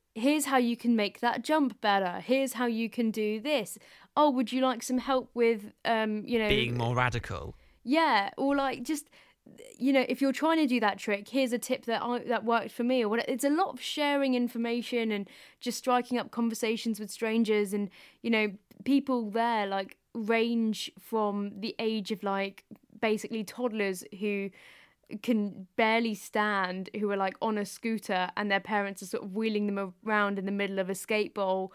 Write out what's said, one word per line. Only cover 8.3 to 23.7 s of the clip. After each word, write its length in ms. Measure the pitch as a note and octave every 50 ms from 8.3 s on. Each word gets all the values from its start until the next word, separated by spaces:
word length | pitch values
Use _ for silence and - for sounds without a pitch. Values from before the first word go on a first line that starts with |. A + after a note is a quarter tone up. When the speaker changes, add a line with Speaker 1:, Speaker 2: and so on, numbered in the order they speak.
| -
Speaker 1:
or, 180 | - C4+ C#4 C#4+
like, 300 | C#4 C4+ C4 - C4 A#3+
just, 260 | D4 D#4+ D4 - _ - - - _ _ _ - - - - - - - -
you 140 | A#3+ C#4
know, 120 | C4+ C4 B3
"If 140 | - B3+ -
you're 140 | C#4 C4+ C4
trying 240 | - D4 D#4+ E4 D#4+
to 80 | D4+
do 120 | A#3 B3+ A#3+
that 180 | G#3+ G3+ G3 G3
trick, 300 | - A3+ G3+ G3+ G#3 -
here's 240 | - C#4 C4 A#3
a 60 | A#3+ A#3
tip 280 | - - B3+ - -
that 160 | A#3 A3+ -
I, 160 | - A#3+ A#3+ A#3+
that 240 | - - A#3 A3 A3
worked 260 | A3+ A#3 A3+ A3+ A3
for 140 | - - A#3
me," 180 | A#3+ C4 B3+
or 60 | A3+ G3+
what. 200 | A3 A#3 - -
It's 140 | C4+ A#3
a 80 | - C#4
lot 200 | D4 E4 F#4+ -
of 100 | - B3+
sharing 540 | - - - D4 D4 C#4+ C#4+ C#4+ C#4 C4 B3+
information 760 | B3 A#3+ A#3+ - A#3 A#3 A#3 A#3 A#3+ A3+ - B3 A#3 A3+ A3
and 180 | G#3+ G3+ G3 - - - - - _ _
just 180 | - B3 A3+ -
striking 400 | - B3+ B3 B3 B3 - B3 A#3+
up 120 | - -
conversations 680 | - A#3 A#3 A#3 A3 - A#3+ A3 A#3 G#3+ - A3+ G#3+ G#3
with 100 | G#3+ G3+
strangers, 600 | - - A#3 A3 A3 A#3 A3+ G#3 G#3+ G#3 G#3 F#3
and, 180 | G#3 G#3 G3+ F#3+ - - - - _ _
you 80 | - A#3
know, 220 | A3+ G#3+ G#3+ G#3 F#3 - _ - - - G3
people 460 | B3+ C#4 C#4 C#4 C#4 B3+ A#3+ A3+ G#3
there, 360 | G3 A3+ A#3 A#3+ A#3 G#3+ G3+
like, 300 | G3 G3 G3 G3 - - _ _ _ -
range 800 | A3+ G#3+ G3+ A3+ A3+ A3+ A#3 A#3 A#3 A3+ A3 G#3 - - - - -
from 580 | - - A3+ A3 G#3+ G#3 G3+ G3+ G3+ G3+ G3+ G3
the 160 | G3+ A3 - -
age 340 | A3+ A3 A3 A3 F#3+ -
of, 100 | A3 F3+
like, 420 | - G3 G3 G3 G3 G3 G3 - - - - - _ _ - G#3+
basically 420 | - A3 G#3+ G#3 - - A#3 A3
toddlers 640 | G3+ - - - B3 A#3+